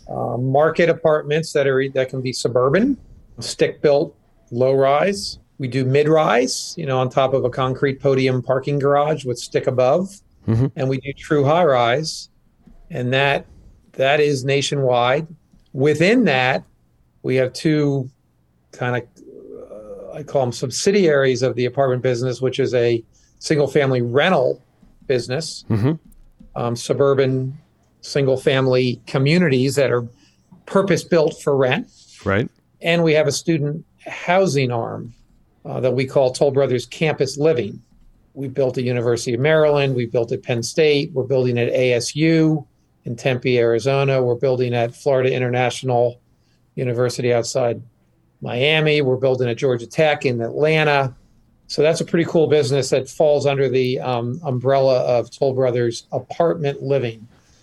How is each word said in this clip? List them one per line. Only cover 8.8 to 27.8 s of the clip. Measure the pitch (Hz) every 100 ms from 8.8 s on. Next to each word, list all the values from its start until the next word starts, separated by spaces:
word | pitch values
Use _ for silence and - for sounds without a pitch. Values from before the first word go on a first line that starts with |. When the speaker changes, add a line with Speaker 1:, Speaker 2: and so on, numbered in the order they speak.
| 135 143 147 156
Speaker 1:
with | 127 120
stick | - 147 -
above. | 123 127 156 190 - _ _ -
Speaker 2:
Mm-hmm. | 113 131 -
Speaker 1:
And | 131
we | 131
do | 139
true | 139 - 151
high-rise, | 135 165 170 127 117 131 160 - - _ _ _ - - -
and | 131 123
that, | 131 139 151 - - - - _
that | - 135 151
is | 147 139 127
nationwide. | 139 139 147 131 123 120 139 160 - _ _ _
Within | 135 143 147 175 254
that, | 202 131 127 147 - _ _ _ _ _
we | 135 127
have | 127
two | - 170 151 147 139 127 - _ _ _ _ _
kind | - 123 123
of, |
uh, | - _ - - - - - 107 107 98 - 151
I |
call | 151 143
'em | 123
subsidiaries | 117 131 - - 202 175 143 135 123
of | 127 120
the | 123
apartment | 131 139 127
business, | 127 120 127 120
which | 127 120
is | 123
a | 120 117 117 - _ _ _
single-family | - 156 143 156 135 127
rental | 120 123 170 175 127 - _ _ - _ -
business, | 127 117 131 160 - -
Speaker 2:
Mm-hmm. | 110 120 160 - - - - - -
Speaker 1:
um, | 120 120
suburban | - 127 139 135 131 131 131 147 _ _